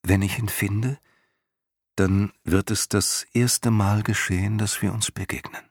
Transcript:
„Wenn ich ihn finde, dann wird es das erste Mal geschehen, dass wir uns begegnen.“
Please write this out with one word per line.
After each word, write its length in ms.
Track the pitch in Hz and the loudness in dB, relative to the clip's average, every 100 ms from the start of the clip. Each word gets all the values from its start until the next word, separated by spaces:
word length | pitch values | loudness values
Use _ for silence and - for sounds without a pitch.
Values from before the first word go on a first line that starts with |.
„Wenn 180 | - 95 | 4 2
ich 160 | 98 - | 2 -2
ihn 120 | 110 | -4
finde, 500 | - 101 101 127 139 _ _ _ _ _ _ _ _ _ | -2 -2 -2 -4 -6 _ _ _ _ _ _ _ _ _
dann 360 | - 95 95 101 _ | 0 2 2 0 _
wird 260 | - 92 - | 0 0 2
es 200 | 110 - | -4 0
das 360 | 104 - - - | 0 0 -4 -2
erste 380 | 120 123 - 120 | 0 0 0 2
Mal 320 | 110 98 104 | 2 4 2
geschehen, 540 | 107 104 - 92 101 107 | 0 -2 0 0 0 0
dass 240 | 104 - | -2 -2
wir 100 | 98 | -2
uns 160 | 110 - | -2 -4
begegnen.“ 520 | - - - - - - | -6 -8 -8 -10 -18 -20